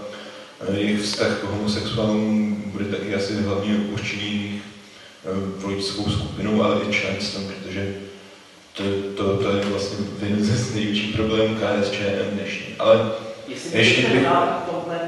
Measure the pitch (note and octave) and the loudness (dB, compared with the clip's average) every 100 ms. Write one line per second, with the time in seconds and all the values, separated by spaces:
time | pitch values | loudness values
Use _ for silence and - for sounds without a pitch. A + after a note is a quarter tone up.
0 | - - - - - - F#2 G2+ G#2 G#2 | -8 -12 -14 -16 -18 -8 -2 0 2 0
1 | - - G#2+ - G2+ G2+ G#2 G#2+ G#2+ A2+ | 0 0 0 0 -2 -2 0 -2 -2 0
2 | G#2+ G#2+ G#2+ G#2+ G#2 G2+ G2 G2 G2 F#2 | 2 2 2 2 2 -2 -4 -4 -4 -4
3 | G2+ G2 G2+ G#2+ G2+ F#2+ G#2 G#2 G2+ G#2 | -2 -2 -2 0 0 0 2 0 0 -2
4 | G#2+ G#2 G#2 G#2 G2+ G2+ - - - - | -4 -4 -2 -2 -4 -8 -10 -18 -20 -20
5 | - - F#2+ G2 F#2+ F#2 G2 G2 - G2+ | -20 -12 -6 -4 -4 -4 -4 -2 -2 -2
6 | G#2 G2+ - - G#2+ G#2+ G#2 G#2 G#2+ G#2 | 0 0 -2 -4 0 2 4 2 2 0
7 | F#2+ G2 - G2+ F#2+ F#2+ F#2 G2 G2 G2 | 0 -2 -4 -6 -8 -8 -8 -6 -4 -6
8 | G2 - - - - - - - G2 G2 | -10 -16 -20 -20 -20 -20 -16 -6 -2 -2
9 | G2 G2 G2 G2 G2 G2+ G2+ G2 - - | -2 -2 0 2 2 2 0 0 -2 -4
10 | F#2+ - G2+ G#2 G#2 B2 - A2 G#2 G#2 | -4 -4 -2 2 2 2 0 0 0 0
11 | G#2+ A2 A2 A2 A2 A2 G2+ G#2 G2+ G2+ | 0 0 2 4 2 2 0 2 0 0
12 | G2 G2 G2+ G2+ - - - - - F#2 | 0 0 -2 -2 -4 -8 -8 2 6 6
13 | - - - - - - - A2+ A#2 B2 | 6 -2 -8 -12 -10 -10 -2 4 6 6
14 | A#2+ C3 - - - - - - E3+ E3+ | 6 6 6 4 4 0 -2 -4 -4 -4